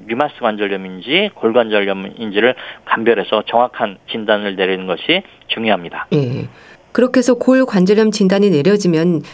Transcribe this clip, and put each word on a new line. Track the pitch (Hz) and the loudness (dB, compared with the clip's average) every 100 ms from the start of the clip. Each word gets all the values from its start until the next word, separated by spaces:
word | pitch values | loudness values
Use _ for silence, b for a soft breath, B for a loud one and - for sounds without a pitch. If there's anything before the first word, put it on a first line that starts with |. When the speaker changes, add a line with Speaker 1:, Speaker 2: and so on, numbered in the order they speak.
| 107 | -8
Speaker 1:
류마티스 | 113 147 - | -4 -4 -2
관절염인지 | 120 107 101 98 95 92 90 165 214 - | -4 -2 -4 -4 -8 -12 -4 -2 -2 -2
골관절염인지를 | 113 117 113 107 98 98 98 - 113 98 117 127 B B - | 0 2 2 0 0 -4 -8 -10 -4 2 2 0 B B -6
감별해서 | - 113 107 90 107 | -2 2 0 0 -2
정확한 | 104 117 123 - 113 95 - | 0 0 0 -2 -6 -6 -10
진단을 | 117 107 104 104 95 | -8 -2 0 0 -2
내리는 | 92 95 92 | -2 -2 -4
것이 | 85 - 175 - B - | -6 -2 -2 -4 B -10
중요합니다. | - 113 95 85 - - | -4 0 -2 -4 -12 -2
Speaker 2:
예. | 151 127 113 117 B B B _ | -2 -2 -6 -10 B B B _
그렇게 | - 247 254 | 0 2 2
해서 | 247 240 | 2 2
골관절염 | 254 262 254 208 185 208 220 | 4 4 4 2 4 4 2
진단이 | 208 190 196 202 | 2 2 4 4
내려지면 | 151 143 208 185 156 175 160 B | 4 4 2 2 2 2 0 B